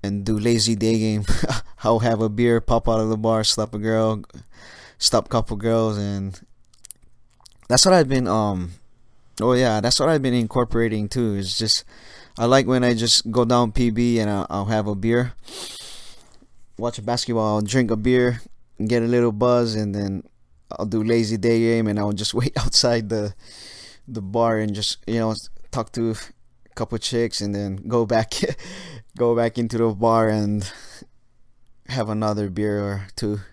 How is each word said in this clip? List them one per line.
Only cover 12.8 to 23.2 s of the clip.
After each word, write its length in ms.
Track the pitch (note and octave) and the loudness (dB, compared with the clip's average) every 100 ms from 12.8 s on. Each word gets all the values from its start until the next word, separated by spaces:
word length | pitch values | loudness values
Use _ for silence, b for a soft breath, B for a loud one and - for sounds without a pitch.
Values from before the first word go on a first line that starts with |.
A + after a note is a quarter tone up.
I 100 | B2 | 2
just 360 | A#2+ A#2 - A#2+ | 2 2 0 0
go 160 | A2+ A#2 | 0 4
down 260 | B2 A#2+ | 4 2
P 180 | G#2 A#2+ | 2 0
B 300 | A2 A#2+ A#2 | 2 2 2
and 100 | G#2+ | 0
I'll, 180 | G2+ - | -2 -4
I'll 160 | F#2+ G2 | -4 -2
have 220 | A2 G#2 | -2 -2
a 80 | G2+ | -2
beer, 380 | A2 A#2 B2 - B B B B B B B B B B - - - - | 0 0 0 -6 B B B B B B B B B B -20 -20 -20 -8
watch 280 | A#2 A#2 G2+ | -6 -6 -4
basketball, 500 | A#2+ - A#2 G#2+ G#2+ | -4 -2 0 2 0
I'll 60 | |
drink 300 | G#2 C3 A#2+ | 2 2 2
a 60 | A2 | 0
beer, 440 | A2 B2+ B2 A#2 - - - - | 2 4 4 0 -10 -20 -20 -6
get 200 | G#2+ A#2+ | 0 0
a 20 | A#2 | 2
little 280 | B2 A#2+ | 2 2
buzz, 420 | G#2 B2 B2 A#2 G#2+ | 2 2 4 2 -2
and 180 | G#2 | -2
then 300 | G2+ G2+ G2 - _ _ _ _ | -4 -4 -6 -10 _ _ _ _
I'll 160 | - G#2 | -8 -2
do 160 | A2 | -2
lazy 340 | G#2+ A#2 A2 A2 | 2 2 2 0
day 220 | A#2 A#2 | 2 2
game, 280 | A2+ A#2 A2 | 4 2 0
and 120 | G#2 | 0
I'll 140 | G#2 | -2
just 200 | G#2 G#2+ | -2 -4
<laughs> 0 | |
wait 240 | A2+ B2+ - | -2 -2 0
outside 520 | A2 - B2 A#2 G#2+ | 0 2 2 2 0
the, 260 | A2 | -2